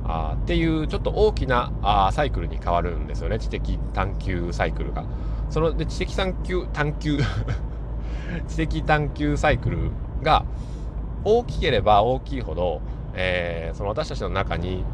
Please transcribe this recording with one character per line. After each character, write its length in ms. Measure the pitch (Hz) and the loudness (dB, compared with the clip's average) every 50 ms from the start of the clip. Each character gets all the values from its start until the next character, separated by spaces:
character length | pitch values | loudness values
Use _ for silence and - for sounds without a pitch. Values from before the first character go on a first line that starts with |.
| - | -2
あ 320 | - 78 80 80 78 78 147 | -2 -2 0 0 0 0 -2
ー 60 | - | 0
っ 20 | |
て 100 | - 170 | 0 2
い 100 | 170 165 165 | 2 4 2
う 200 | 160 160 156 151 | 2 2 0 0
ち 100 | - 202 | -2 0
ょ 20 | |
っ 20 | |
と 100 | - 175 | 0 0
大 220 | 151 156 208 214 208 | 4 4 4 4 4
き 140 | - - 127 | 2 2 4
な、 260 | 127 120 123 127 - - | 4 2 2 0 -4 -2
あ 280 | - 98 104 101 95 95 | 2 4 6 6 6 4
ー、 20 | 95 | 4
サ 120 | - 151 | 2 0
イ 60 | 135 | 2
ク 100 | - 95 | 2 0
ル 60 | 85 78 | -2 -2
に 100 | 80 - | -4 -4
変 160 | - 90 87 | 0 2 2
わ 80 | 85 | 2
る 160 | 82 87 85 78 | 2 0 -2 -2
ん 100 | 73 73 | -4 -4
で 80 | 76 | -4
す 80 | - 80 | -4 -2
よ 60 | 87 | -2
ね。 100 | 101 113 | -2 -2
知 100 | - - | -2 -2
的 300 | - 98 - - 95 - - - - | -2 -2 -2 -2 -2 -2 -2 -4 -2
探 240 | 104 95 98 - - | -2 -2 0 -2 -2
求 320 | - 95 92 87 87 87 | -2 -2 -2 -2 -2 -2
サ 140 | 82 - 101 | 0 0 0
イ 80 | 85 - | 0 0
ク 100 | - 90 | -2 -4
ル 100 | - - | -4 -4
が。 120 | - - - - - - - - - - - | -4 -6 -6 -6 -6 -4 -4 -4 -2 -4 -2
そ 100 | - 156 | 0 0
の、 120 | 156 165 147 | 0 2 0
で、 120 | 156 165 | 0 -2
知 120 | 160 - - | -2 -2 -4
的 160 | 180 180 - | -4 -2 0
探 280 | - 196 185 180 - - | 0 0 0 0 -2 -4
求、 240 | - 185 180 143 - - | -2 -2 -2 -2 -2 -2
探 200 | - 147 147 147 | 0 0 0 0
求、 260 | - - 151 147 143 135 101 - - - - - - - - - - | -2 0 0 2 2 2 0 0 -2 -2 -2 -2 -2 -4 -6 -6 -6
<laughs> 680 | - - - - - - - - - 165 175 170 151 - | -6 -6 -6 -6 -4 -4 -6 -6 -6 -4 -6 -6 -4 -4
知 80 | - | -2
的 280 | - 156 151 - 160 147 | -2 -2 0 0 -2 2
探 260 | 151 156 151 151 139 | 2 4 4 4 0
求 280 | 135 - 147 147 147 143 | -2 0 0 0 2 2
サ 140 | - 151 | 4 4
イ 60 | 139 - | 2 4
ク 120 | - - | 2 0
ル 220 | - - - - - - - - - - | 0 0 -2 -2 -2 -4 -6 -6 -6 -2
が 240 | - 156 151 107 - - - - - - - - - - - - - - - - - | 2 4 4 4 4 0 -6 -6 -6 -8 -8 -8 -8 -6 -6 -6 -6 -6 -6 -4 2
大 200 | 196 214 240 240 | 4 4 4 4
き 140 | - - - | 0 -2 0
け 120 | - 165 | 2 4
れ 100 | 131 107 | 4 4
ば 220 | 101 104 104 101 107 | 6 8 8 8 8
大 160 | 120 127 131 | 6 2 0
き 180 | 127 - - 131 | -2 -4 -4 -4
い 40 | |
ほ 120 | 113 80 80 | -4 -4 -2
ど、 280 | 85 90 90 78 73 - - - - - - - | 0 0 0 0 -2 -4 -6 -6 -6 -8 -8 -4
え 560 | 92 92 92 90 90 87 87 85 85 82 82 - | -2 0 2 2 0 0 -2 -2 -4 -4 -6 -4
ー、 40 | - | -4
そ 60 | 104 | -2
の 60 | 98 | -2
私 200 | 101 - - - | -2 -2 -4 -4
た 60 | - | -4
ち 60 | - | -4
の 80 | 107 95 | -4 -2
中 280 | 90 95 98 - - 82 | 0 0 0 0 0 -2
に 260 | 82 90 95 92 - - | -2 -2 -2 -2 -4 -4